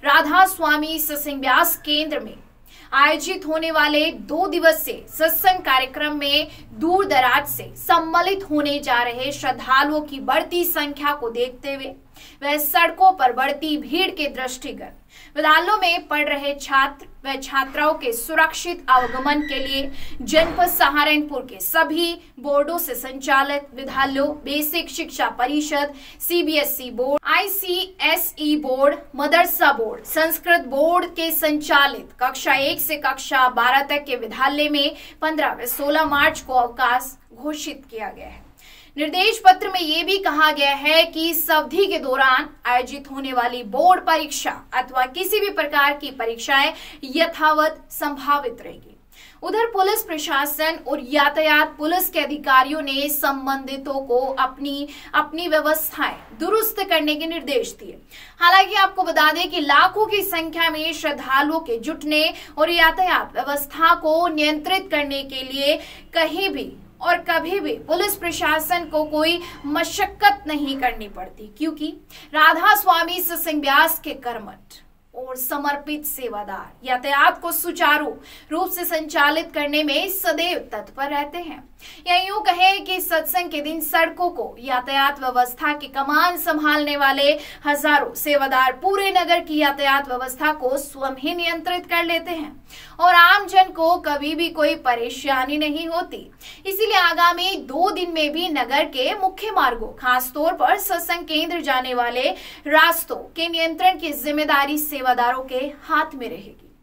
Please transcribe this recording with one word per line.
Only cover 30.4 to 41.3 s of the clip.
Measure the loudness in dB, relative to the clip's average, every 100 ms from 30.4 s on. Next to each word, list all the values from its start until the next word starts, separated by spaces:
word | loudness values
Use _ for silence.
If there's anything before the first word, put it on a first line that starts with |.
| 2 2 2
बोर्ड | 2 4 4 0
के | -4 -4
संचालित | 0 0 0 0 0 0 -2 -14 -4
कक्षा | -4 -4 -2 0
एक | 0 -2
से | -4 -4
कक्षा | -4 -6 -2 2 2
बारह | 2 2 2
तक | 0 -4 -4
के | -8
विद्यालय | -8 -2 -2 0 -2
में | 0 -2 -4 -20 -6
पन्द्रह | -4 -2 -2
व | -2 -8
सोलह | -6 0 0 2
मार्च | 2 2 0
को | -2
अवकाश | 0 0 0 0 0 -4 -16 _
घोषित | -12 -8 -8 -10 -12 -14
किया | -12 -12
गया | -12 -18
है। | -18 -20 _ -20 -20 -18 -6
निर्देश | -4 2 2 6
पत्र | 6 6 4
में | -4
ये | -2 -2
भी | 0 0
कहा | 0 2 2
गया | 4 0
है | 0 2 4
कि | 4 0 -2